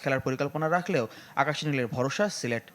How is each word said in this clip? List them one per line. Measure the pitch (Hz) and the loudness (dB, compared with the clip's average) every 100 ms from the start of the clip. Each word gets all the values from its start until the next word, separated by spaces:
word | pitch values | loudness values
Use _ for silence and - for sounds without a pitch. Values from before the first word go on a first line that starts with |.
খেলার | 143 135 135 | 0 0 0
পরিকল্পনা | 131 143 151 156 175 | 0 -2 0 2 2
রাখলেও | 175 165 113 - - - | 2 0 0 -6 -4 0
আকাশী | 139 147 151 | 0 0 0
নীলের | 135 120 131 | 0 0 0
ভরসা | 131 - 208 - | 0 2 0 0
সিলেট, | 123 117 - | -2 -2 -4